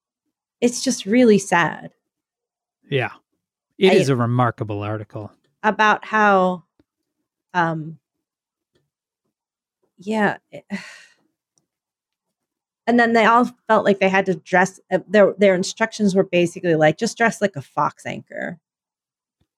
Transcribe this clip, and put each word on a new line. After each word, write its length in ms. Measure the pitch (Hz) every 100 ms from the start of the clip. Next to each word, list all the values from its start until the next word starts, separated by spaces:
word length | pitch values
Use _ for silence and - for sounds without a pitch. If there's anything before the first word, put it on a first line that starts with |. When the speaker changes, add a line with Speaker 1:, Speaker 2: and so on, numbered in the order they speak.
| _ _ _ _ _ -
Speaker 1:
it's 220 | 240 247
just 240 | 262 240 196
really 320 | 247 240 202
sad. 540 | - 170 156 - 147 _ _ _ _ _ _ _ _ _ -
Speaker 2:
Yeah. 220 | 135 110 - _ _ _ _ _ -
it 140 | 190
Speaker 1:
I 20 |
Speaker 2:
is 140 | 190 135
a 80 | 123
remarkable 640 | 117 123 120 - 107 104
article. 480 | 104 110 107 110 104 _ _ _
Speaker 1:
About 420 | 214 208 214 190
how, 600 | - 220 208 190 185 180 - _ _ _ _ _ _ _ _
um, 440 | 180 165 160 156 156 _ _ _ _ _ _ _ _ _ _ _ _ _ _ _ _ _ _ _ _
yeah. 420 | 185 220 196 - _
It, 140 | - -
<sighs> 40 | 196 - - - _ _ _ _ _ _ _ _ _ _ _ _ _ _ _ _ _ -
and 140 | 240
then 140 | 233
they 100 | 233
all 220 | 214 240 247 - -
felt 180 | 220 -
like 120 | 202
they 100 | 190
had 160 | 190 190
to 80 |
dress, 440 | 180 - 180 185 - -
uh, 60 | 185 -
their, 240 | 208 185 185
their 160 | 196
instructions 600 | 180 196 - 220 - 208
were 80 | 190
basically 500 | 190 175 170 180 180
like, 240 | 160 156 156
"Just 180 | 220 -
dress 240 | 233 -
like 160 | 202 143
a 60 |
Fox 420 | - - 151 -
anchor." 560 | - - - - - 175 _ _ _ _ _ _ _ _ _